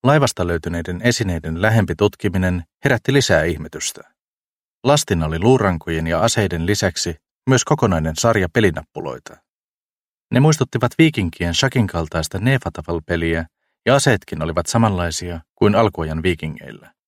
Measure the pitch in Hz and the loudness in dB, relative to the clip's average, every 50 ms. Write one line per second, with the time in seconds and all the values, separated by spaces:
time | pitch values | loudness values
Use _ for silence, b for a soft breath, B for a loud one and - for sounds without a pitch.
0 | - 131 147 156 139 120 - - 90 87 87 85 - 85 85 85 82 92 90 87 | 4 4 4 4 4 2 0 -2 -4 -2 -2 -4 -4 -6 -6 -6 -6 -6 -8 -2
1 | 113 123 120 - 117 95 87 82 78 80 80 82 95 110 113 113 101 80 90 - | 0 -2 0 0 -2 -2 -4 -4 -4 -6 -4 -2 0 2 2 2 2 0 0 0
2 | 104 104 - _ - 101 92 95 92 92 90 87 82 _ _ _ - 139 131 113 | 0 0 0 _ -4 -2 -2 0 0 0 -2 -4 -6 _ _ _ 0 0 0 0
3 | _ - 131 143 131 - 95 80 80 82 82 73 76 - - - - - - - | _ 2 2 2 2 4 2 2 2 0 -4 -6 -8 -12 -12 -10 -10 -10 -10 -12
4 | - _ _ _ _ _ _ _ _ _ _ _ _ _ _ _ - 123 147 147 | -20 _ _ _ _ _ _ _ _ _ _ _ _ _ _ _ 0 2 2 2
5 | - - 101 82 80 78 80 82 92 117 135 127 107 95 87 80 - - 82 80 | 2 0 -2 0 0 -2 -2 0 4 4 4 4 4 0 -2 -2 -6 -6 -4 -4
6 | 80 82 85 80 90 117 - - 104 - 85 82 80 85 104 - - 92 82 - | -2 -2 0 2 2 2 2 0 0 -2 -2 -4 -2 -2 -2 0 0 -2 -2 -2
7 | - 87 80 _ _ _ _ _ _ - 131 127 - - 151 151 - 110 90 80 | -6 -6 -8 _ _ _ _ _ _ 2 2 2 2 0 0 2 2 2 2 0
8 | 78 80 78 - - 117 113 107 92 - _ 123 110 95 78 73 - _ _ - | 0 -2 -4 0 0 2 2 2 0 0 _ 2 2 2 0 0 -10 _ _ -12
9 | 87 76 62 - _ - - _ _ _ _ _ _ _ _ _ _ _ _ _ | -10 -10 -12 -12 _ -20 -20 _ _ _ _ _ _ _ _ _ _ _ _ _
10 | _ _ _ _ _ _ - 123 139 156 151 - 135 - - 120 123 120 - - | _ _ _ _ _ _ 2 4 4 4 4 2 -2 -4 -2 -2 -2 -2 2 4
11 | 165 160 156 - 98 85 - - 87 87 82 - - 135 - 131 110 95 - 85 | 2 4 4 0 -4 -4 -4 -4 -4 -2 0 0 0 0 2 2 0 0 0 -4
12 | 80 78 - 82 80 - - 95 101 127 139 131 - - - - 80 - 85 82 | -6 -4 -4 -6 -6 -4 -6 -2 0 0 0 0 -2 -6 -10 -10 -8 -6 -6 -6
13 | 80 - 87 85 82 82 82 82 82 - _ _ _ _ _ _ _ 113 127 139 | -4 -4 -4 -2 -2 -2 -2 -2 -4 -8 _ _ _ _ _ _ _ 2 2 4
14 | - 143 117 98 - - - 80 78 82 78 82 85 - - 117 117 110 98 90 | 4 2 2 2 -2 -8 -8 -6 -6 -4 -4 -4 -4 -2 0 2 2 2 2 0
15 | 87 85 80 - 87 90 87 80 - _ _ _ 107 104 104 101 117 101 - - | -2 -4 -6 -6 -8 -8 -10 -10 -14 _ _ _ 2 2 4 4 2 2 0 -4
16 | 80 78 78 80 80 92 87 80 - 80 71 - - 67 55 - - - _ _ | -6 -4 -4 -2 -2 -2 -2 -2 -6 -10 -10 -12 -16 -18 -20 -20 -20 -20 _ _
17 | _ | _